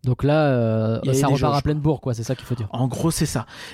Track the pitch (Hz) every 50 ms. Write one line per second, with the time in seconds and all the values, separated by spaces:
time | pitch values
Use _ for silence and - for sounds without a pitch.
0 | - 127 127 - 123 139 147 156 156 143 131 123 117 113 110 110 110 110 113 -
1 | - 139 131 135 143 139 139 143 139 151 143 143 135 - 151 151 143 156 151 123
2 | - 131 120 113 113 - 131 - - - 127 120 113 101 - 120 127 131 120 -
3 | - 165 160 - 160 147 - 123 110 - - - - -